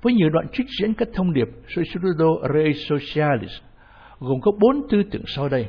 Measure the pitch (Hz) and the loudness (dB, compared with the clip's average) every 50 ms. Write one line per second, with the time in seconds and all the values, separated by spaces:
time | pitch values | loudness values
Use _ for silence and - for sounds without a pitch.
0 | - 240 247 226 180 156 156 160 160 147 - - 247 262 - - 190 214 220 - | 2 2 4 4 4 4 4 2 -2 -2 -4 -6 -6 -6 -4 -4 -2 -2 0 -2
1 | 240 226 - - 185 180 160 135 117 110 - - - - - 180 170 - - 180 | -4 -4 -2 -2 -2 0 2 0 0 0 -4 -18 -18 -10 -4 -4 -4 -4 -4 -4
2 | 175 190 175 151 160 160 160 - - - 143 151 156 156 147 143 - - 151 143 | -2 -2 0 2 4 2 2 2 0 0 0 2 2 2 0 -2 -2 -4 -4 -4
3 | 139 - - 151 151 147 139 120 92 90 - - - - - - - - - - | -4 -4 -2 0 0 2 0 0 -2 -8 -14 -18 -20 -20 -20 -20 -20 -20 -20 -20
4 | - - - - - 127 135 127 123 139 135 208 202 240 277 294 277 - - 202 | -20 -20 -18 -12 -4 -2 -2 0 2 0 2 4 4 4 4 2 0 0 2 2
5 | 202 202 - - - - - 139 139 143 135 131 117 | 2 0 -4 -10 -10 -8 -6 -4 -4 -2 -2 -2 -2